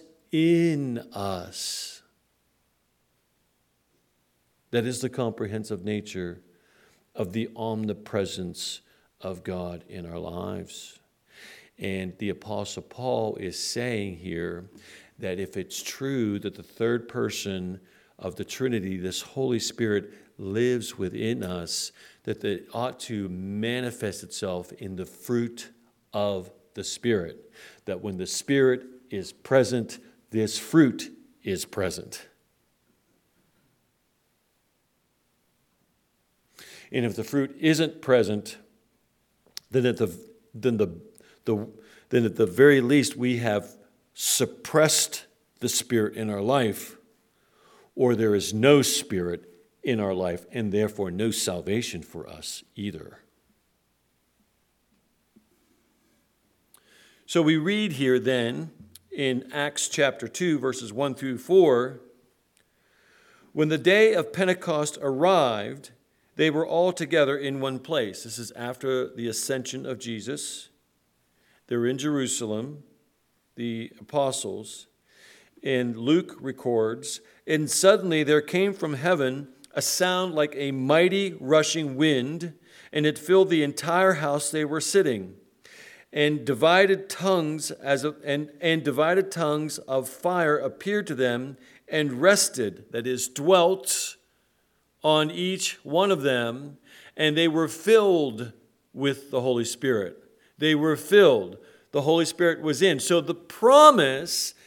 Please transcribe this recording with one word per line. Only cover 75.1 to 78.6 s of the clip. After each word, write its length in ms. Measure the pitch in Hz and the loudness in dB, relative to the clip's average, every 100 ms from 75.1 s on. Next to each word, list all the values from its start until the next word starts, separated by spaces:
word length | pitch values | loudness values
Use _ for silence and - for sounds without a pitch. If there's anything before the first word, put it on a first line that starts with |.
| _ - - _ _ | _ -20 -20 _ _
And 320 | - 131 120 113 | -2 0 0 -2
Luke 400 | 117 165 180 - | 2 2 2 -8
records, 800 | 135 131 127 117 110 120 135 - - _ - | -12 -6 -2 0 0 -2 -10 -12 -16 _ -2
"And 220 | 156 147 | -2 0
suddenly 540 | - 190 214 185 160 | 4 6 6 4 2
there 180 | 143 151 | 4 2
came 320 | 151 180 | 2 0